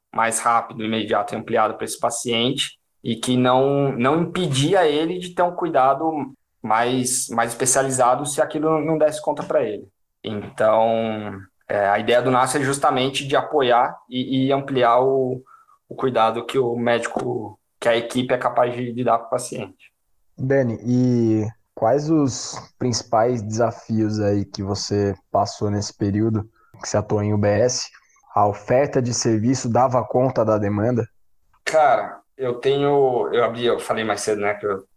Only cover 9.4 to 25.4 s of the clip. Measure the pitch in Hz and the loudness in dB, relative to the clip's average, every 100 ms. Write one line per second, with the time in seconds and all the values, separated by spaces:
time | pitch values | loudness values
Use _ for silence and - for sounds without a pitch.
9.4 | 143 151 113 101 - _ _ _ 107 107 | -2 0 0 -6 -12 _ _ _ -8 -8
10.4 | - - 110 110 113 113 113 107 104 98 | -10 0 4 4 4 2 -2 -4 -8 -12
11.4 | 101 _ - 104 98 104 110 120 131 123 | -16 _ -4 0 2 2 4 2 4 2
12.4 | 131 151 135 139 151 127 135 139 139 143 | 2 0 -2 0 0 0 -2 -4 0 0
13.4 | - 151 123 120 127 - - 127 127 135 | 0 0 4 4 2 -4 -10 -6 -2 0
14.4 | 135 139 139 131 117 123 135 135 127 127 | 2 0 0 2 4 4 4 2 0 -4
15.4 | - - _ _ _ 123 135 117 110 117 | -12 -20 _ _ _ -4 -2 2 2 0
16.4 | - 135 120 120 120 117 - - 123 120 | -4 -2 -2 0 0 0 -2 -6 -4 -6
17.4 | 107 - _ - 120 117 120 127 127 123 | -8 -16 _ -4 0 0 0 -4 -2 -2
18.4 | - - 120 120 123 117 120 117 - 123 | 0 0 -2 -2 -6 -4 0 0 0 -6
19.4 | - - 98 - _ _ _ _ _ - | -6 -10 -12 -16 _ _ _ _ _ -8
20.4 | 131 139 123 110 120 123 127 120 113 110 | 0 2 2 -2 0 2 4 4 2 2
21.4 | 107 - _ - 110 143 151 160 135 - | -2 -8 _ -2 0 0 2 2 2 -2
22.4 | - - - - 127 113 - 110 120 120 | -10 -14 -16 -6 -4 -4 0 2 2 0
23.4 | 104 110 117 - - 110 107 107 101 101 | -4 0 -2 -2 -4 0 0 0 0 0
24.4 | 98 - 98 98 - 101 101 95 _ - | -2 -6 -6 -4 -2 0 0 -4 _ -2